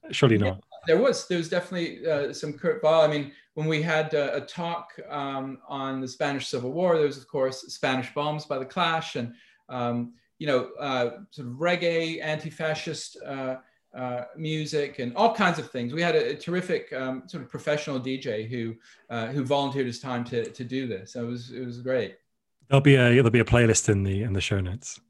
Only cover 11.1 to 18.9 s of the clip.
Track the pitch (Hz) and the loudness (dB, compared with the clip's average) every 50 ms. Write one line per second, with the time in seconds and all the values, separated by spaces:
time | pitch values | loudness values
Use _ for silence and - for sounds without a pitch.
11.1 | 117 - - _ - - 135 120 120 131 160 175 180 170 170 170 165 165 165 160 | -2 -6 -18 _ -14 -12 -12 -12 -6 -2 0 2 2 2 2 2 2 2 0 0
12.1 | 165 - - 156 156 151 - 160 - - 160 160 156 156 - 170 151 - - - | -4 -4 -4 -4 -4 -4 -4 -10 -8 -4 -4 -2 -2 -4 -4 -8 -8 -8 -10 -14
13.1 | - - - 139 139 135 131 131 131 131 _ _ _ _ _ _ - 127 127 123 | -14 -14 -12 -10 -8 -6 -4 -6 -6 -6 _ _ _ _ _ _ -12 -8 -6 -6
14.1 | 123 123 123 - - 156 160 156 156 156 151 147 156 151 147 139 - - 127 120 | -6 -6 -8 -10 -12 -8 -4 -4 -2 -4 -4 -2 -2 -2 -2 -2 -4 -6 -6 -6
15.1 | 120 170 214 233 226 - 202 180 165 156 127 - - 131 120 120 139 160 175 175 | 0 4 4 4 4 4 2 2 2 0 -6 -8 -6 -6 -6 -4 -2 0 0 2
16.1 | 160 156 131 120 147 147 - - 175 180 180 - 170 143 - - 147 131 131 131 | 4 2 2 2 -4 -4 -4 -4 -2 -2 -2 -2 -2 -2 -2 -6 -8 -6 -4 -4
17.1 | 131 131 - - - 160 131 - - 139 - - 151 147 - 156 139 131 120 131 | -6 -8 -10 -12 -12 -12 -12 -10 -12 -8 -2 -2 -2 -2 -2 -4 -6 -4 -4 -4
18.1 | 131 131 135 135 110 107 110 110 123 123 117 113 113 - _ - | -6 -4 -4 -4 -4 -4 -4 -6 -6 -4 -4 -6 -6 -10 _ -20